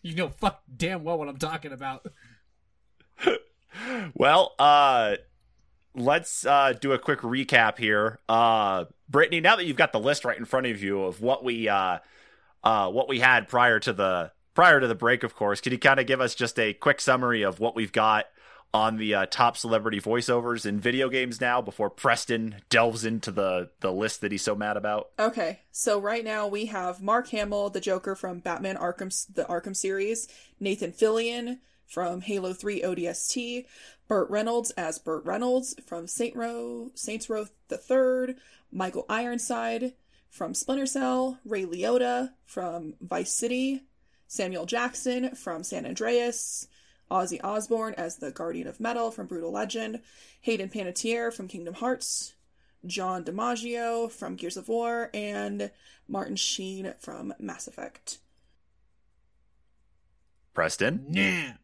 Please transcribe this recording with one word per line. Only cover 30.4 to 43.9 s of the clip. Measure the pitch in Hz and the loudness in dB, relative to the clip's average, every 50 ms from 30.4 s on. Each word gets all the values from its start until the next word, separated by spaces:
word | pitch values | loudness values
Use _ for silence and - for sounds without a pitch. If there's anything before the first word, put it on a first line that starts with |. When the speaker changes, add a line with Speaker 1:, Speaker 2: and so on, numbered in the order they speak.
| - - _ _ | -20 -20 _ _
Speaker 3:
Nathan | 196 196 196 214 202 170 | -4 -4 -2 -2 -4 -8
Fillion | 175 - 226 214 220 226 233 233 233 240 233 240 247 254 _ _ _ _ _ | 0 2 2 4 4 2 0 -2 -4 -4 -6 -6 -8 -10 _ _ _ _ _
from | _ - 170 185 175 175 185 | _ -6 -4 -4 -4 -4 -6
Halo | 180 202 208 196 185 185 | -6 -4 -4 -2 -2 -4
three | 185 185 - 208 208 185 - | -6 -4 -4 -4 -4 -2 -2
O | 190 180 | -2 -2
D | 175 170 175 | -2 -4 -4
S | - - - - | -4 -4 -4 -2
T, | - 262 240 240 240 247 254 - - - - - - _ _ _ | -2 -2 -4 -4 -6 -8 -8 -12 -20 -20 -20 -20 -20 _ _ _
Burt | 220 196 175 - | 2 2 2 2
Reynolds | 196 208 214 226 233 240 226 - | 2 0 0 2 0 0 0 -2
as | - - 175 160 160 - | -4 -4 -4 -4 -6 -6
Burt | _ 170 160 156 156 | _ -4 -6 -4 -4
Reynolds | 165 185 214 240 247 254 262 254 - - - - | -4 -4 -2 0 2 2 2 0 -2 -10 -12 -12
from | - 175 170 170 175 | -12 -10 -10 -8 -8
Saint | - - 233 240 - | -4 -4 -4 -4 -4
Row, | 240 233 233 233 233 233 240 240 233 233 262 - | -6 -6 -6 -6 -6 -8 -8 -10 -10 -12 -14 -12
Saints | - - - 214 226 - - | -12 -10 -8 -8 -8 -6 -6
Row | 226 214 214 208 _ _ _ _ | -6 -6 -6 -8 _ _ _ _
the | - - | -10 -10
Third, | - - 254 262 262 254 254 254 254 254 254 254 _ _ _ _ _ _ | -2 2 4 4 4 4 2 0 0 -2 -6 -10 _ _ _ _ _ _
Michael | - 185 185 - - - - - | -6 -6 -6 -4 -4 -6 -6 -4
Ironside | 208 220 240 240 240 240 - - 247 226 233 226 226 233 247 254 254 _ _ _ _ _ _ _ | -4 -2 -2 -4 -4 -4 -4 -4 -4 -2 -2 -2 -2 -2 -4 -6 -6 _ _ _ _ _ _ _
from | _ - 190 160 190 | _ -8 -8 -6 -4
Splinter | - - - 269 277 277 | -4 -2 -2 -2 -2 -2
Cell, | 262 - 269 262 254 254 254 254 262 254 254 _ | -2 -2 -2 0 0 0 0 0 -2 -4 -8 _
Ray | 220 214 202 190 | -6 -4 -4 -2
Liotta | 175 165 180 185 220 247 247 247 247 247 247 262 254 _ _ _ | -4 -4 -2 0 2 2 4 4 2 0 -2 -2 -4 _ _ _
from | _ - - 180 175 165 170 160 156 - _ | _ -8 -6 -6 -6 -6 -6 -10 -10 -12 _
Vice | - 180 175 175 180 - - | -10 -6 -4 -4 -2 -2 -2
City, | - - 240 247 254 262 269 277 262 - _ | -2 0 0 0 0 0 0 -2 -4 -8 _